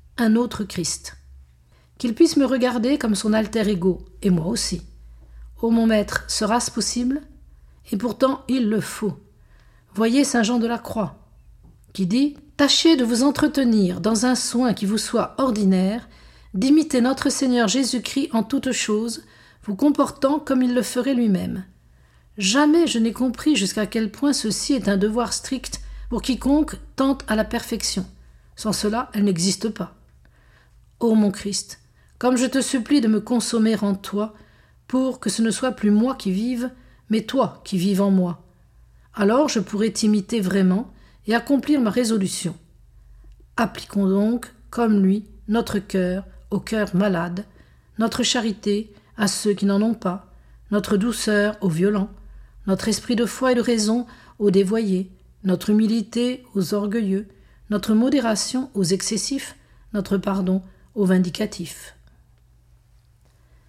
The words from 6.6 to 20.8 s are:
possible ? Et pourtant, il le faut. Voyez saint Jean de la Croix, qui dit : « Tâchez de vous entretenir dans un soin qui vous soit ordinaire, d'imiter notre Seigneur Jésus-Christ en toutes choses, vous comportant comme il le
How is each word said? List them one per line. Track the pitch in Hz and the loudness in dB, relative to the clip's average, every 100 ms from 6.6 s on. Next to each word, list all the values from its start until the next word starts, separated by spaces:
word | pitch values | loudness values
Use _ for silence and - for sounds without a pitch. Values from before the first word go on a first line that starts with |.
| - | -2
possible ? | 226 196 240 247 294 - - - - - - - | -4 -4 -2 -2 -4 -8 -20 -20 -20 -20 -20 -8
Et | 196 | -4
pourtant, | 233 - 262 - - | -4 0 0 0 -2
il | 254 214 | 0 0
le | 214 | 0
faut. | - - 208 - - _ - - - _ _ | -4 -6 -6 -6 -14 _ -20 -20 -20 _ _
Voyez | 208 226 269 | -2 2 4
saint | 277 240 | 2 2
Jean | 214 240 | 2 0
de | 226 | 0
la | 233 | -4
Croix, | - 226 170 - _ - - - - - - | -6 -6 -6 -8 _ -20 -20 -20 -20 -20 -12
qui | - 180 | -4 0
dit : « | 240 285 - - - | 2 0 -2 -8 0
Tâchez | 285 - 330 285 | 2 4 6 4
de | |
vous | 233 233 | 4 2
entretenir | 285 277 302 285 247 220 180 180 | 2 2 0 2 2 4 2 0
dans | 202 220 247 | 0 2 2
un | |
soin | 247 - 233 247 | 0 0 0 0
qui | 190 196 | 0 -2
vous | 214 | -2
soit | - 233 - - | -2 -2 -2 -2
ordinaire, | 262 214 190 185 185 233 - - - - - | -2 2 2 4 2 -2 -8 -20 -20 -20 -10
d'imiter | 190 262 311 311 254 | -2 4 4 4 2
notre | 247 277 285 | 2 2 -2
Seigneur | - 262 240 214 | 0 2 2 2
Jésus-Christ | 262 240 247 - 277 285 | 2 0 -2 -4 -4 -2
en | 226 | -2
toutes | - 277 262 | -2 -2 -2
choses, | - - 208 233 - - - - _ | -2 -2 -2 -2 -8 -14 -20 -20 _
vous | - 190 | -8 0
comportant | 294 302 269 - 269 302 | 2 2 0 0 0 0
comme | 302 254 | 0 0
il | 247 | 2
le | 247 | 0